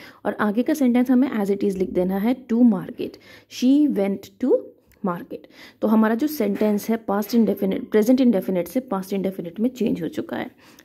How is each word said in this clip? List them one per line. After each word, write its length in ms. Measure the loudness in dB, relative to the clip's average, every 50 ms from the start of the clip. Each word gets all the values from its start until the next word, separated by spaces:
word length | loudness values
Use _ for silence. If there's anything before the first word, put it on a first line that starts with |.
| -20 -20 -20 _ -6
और 60 | -6 -4
आगे 300 | -2 -2 -2 0 0 0
का 120 | 0 0
सेंटेंस 360 | 0 2 2 2 2 2 2
हमें 200 | 4 2 2 2
as 200 | 0 -2 -2 -2
it 140 | -2 0 0
is 120 | -2 -2
लिख 140 | -2 -4 -2
देना 280 | -2 -2 0 0 0 0
है, 280 | 0 -2 -2 -4 -4
to 160 | -2 2 4 4
market, 480 | 4 4 2 -2 -8 -10 -10 -10 -10 -10 -14 -20 -20 -20 -20 -20 _ -6
she 360 | 0 2 4 4 4 4 2
went 420 | 2 0 0 0 -2 -4 -8 -14 -10 _ 0
to 60 | 0 2 0 0 -4 -16 _ _ _ _ _ -6
market। 400 | -4 -4 -6 -8 -14 -16 -16 -16 -20 -20 -20 -20 -20 -8 _ 0
तो 60 | 2
हमारा 260 | 4 4 4 4 2
जो 120 | 0 -2
सेंटेंस 640 | -2 -2 -2 -2 -2 0 0 0 0 0 0 -2 -2
है 60 | -4
पास्ट 380 | -4 -2 -2 -2 -2 -2 0 2
इंडेफिनिट, 560 | 2 2 2 2 0 -2 -2 -2 -4 -4 0
प्रेजेंट 300 | 2 2 4 4 4 4
इंडेफिनिट 480 | 4 4 2 2 0 -2 -2 -2 -4 -4
से 120 | -4 -6
पास्ट 320 | -6 -4 -6 -6 -6 -6 -6
इंडेफिनिट 480 | -4 -4 -4 -6 -6 -10 -10 -6 -4
में 100 | -4 -4
चेंज 320 | -2 -2 -2 -2 -2 -2 -4
हो 60 | -6
चुका 280 | -6 -8 -8 -8 -8
है, 140 | -10 -10 -10 -14 _ _ -20 -20 -20